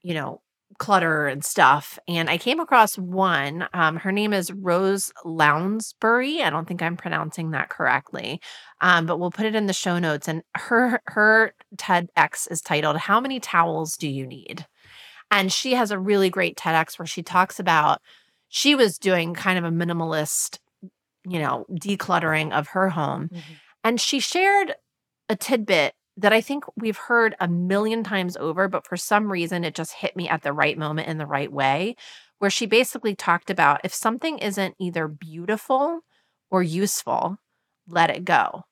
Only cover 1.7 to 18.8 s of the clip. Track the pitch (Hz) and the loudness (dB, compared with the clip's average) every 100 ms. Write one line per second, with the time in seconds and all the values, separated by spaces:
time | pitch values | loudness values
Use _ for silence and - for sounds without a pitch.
1.7 | 143 - - - 170 165 165 240 320 330 | 6 0 -16 -6 -2 0 0 0 -2 4
2.7 | 254 214 - 180 185 190 160 139 165 - | 6 4 2 -6 0 2 2 -2 -6 -6
3.7 | 180 160 160 196 196 208 202 175 196 185 | 0 0 0 -4 -2 0 -2 -2 -6 0
4.7 | 175 190 196 - - 175 160 147 151 185 | 2 2 0 -4 -10 -10 2 4 4 0
5.7 | 220 214 - 220 233 262 320 202 151 170 | -4 -6 -2 2 2 0 0 0 -2 -6
6.7 | 180 165 170 175 165 156 - 160 147 - | -4 -4 -4 -6 -4 -4 -6 -4 -4 -6
7.7 | - 131 135 - - 104 156 - - - | -2 0 0 -2 -10 -8 -10 -12 -20 -20
8.7 | _ 180 175 165 165 180 190 220 214 202 | _ 2 4 2 -2 -4 -2 -2 0 0
9.7 | 180 190 175 170 147 - 160 _ - - | -2 -2 0 0 -2 -4 -6 _ -10 0
10.7 | 233 247 233 - - 214 220 220 _ _ | 2 4 0 -2 2 6 6 4 _ _
11.7 | 196 - 175 175 - 151 - - 160 - | -12 2 2 2 2 2 0 -8 -8 -2
12.7 | 151 151 156 - 214 269 262 - 170 170 | 0 0 -2 2 0 2 -6 0 2 2
13.7 | 160 156 - 156 135 131 131 - - - | 0 -4 -6 -6 -6 -8 -14 -16 -16 -18
14.7 | _ _ - - - _ 202 190 - 262 | _ _ -20 -20 -20 _ 2 2 -2 0
15.7 | 247 214 202 190 202 196 190 175 - 160 | 2 2 -2 2 4 4 2 -2 -2 2
16.7 | 160 165 - 170 - 170 185 190 - 185 | 2 2 -6 -10 -10 0 2 2 0 2
17.7 | 151 151 - _ _ _ _ _ - 277 | 4 4 0 _ _ _ _ _ 0 2
18.7 | 285 | 6